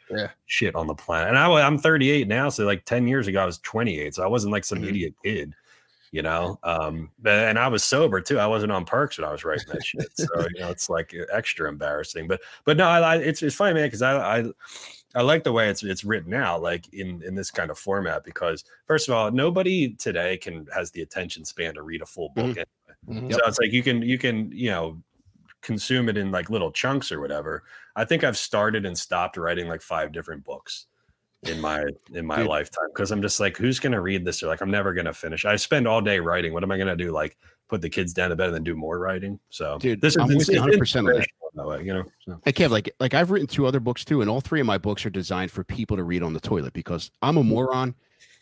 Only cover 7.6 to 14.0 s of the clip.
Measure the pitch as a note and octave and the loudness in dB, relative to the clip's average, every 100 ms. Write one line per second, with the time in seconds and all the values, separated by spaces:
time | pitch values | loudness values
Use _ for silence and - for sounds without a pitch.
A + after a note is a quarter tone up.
7.6 | B2+ A2 - C3+ D#3+ F#2+ - C#3 G#2 A2 | 2 2 2 4 4 2 0 2 2 2
8.6 | G#2 G2 F2 A#2+ C#3+ - D#2 D2 E2 D2+ | 0 -2 0 0 0 -2 -6 -4 -2 -4
9.6 | - - - - - - - E2+ E2+ F2+ | -4 -6 -6 -8 -10 -6 -4 -2 -2 -4
10.6 | F2 F2 - E2 E2 E2+ E2+ G#2+ - - | -8 -6 -4 -2 -4 -8 -4 -4 -4 -4
11.6 | D#2 D2 D2+ D2 D2+ E2 E2 F#2 - - | -4 -4 -4 -4 -6 -8 -4 -6 -6 -4
12.6 | - D3+ F3+ E3+ E3 E3 D3 D#3 D3+ - | 2 4 6 6 6 4 2 0 -2 2
13.6 | G3+ D#3+ D3 G#2+ | 2 4 0 0